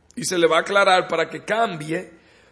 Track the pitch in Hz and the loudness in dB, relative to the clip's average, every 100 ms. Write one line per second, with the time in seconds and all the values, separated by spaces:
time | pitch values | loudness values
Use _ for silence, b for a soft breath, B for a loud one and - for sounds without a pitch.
0 | _ - 151 180 160 160 170 202 196 185 | _ -10 -6 0 2 2 2 2 4 4
1 | 151 165 160 156 156 220 226 165 151 170 | 2 -2 -4 -6 -4 -2 -2 -4 -6 -8
2 | - - b b b | -8 -18 b b b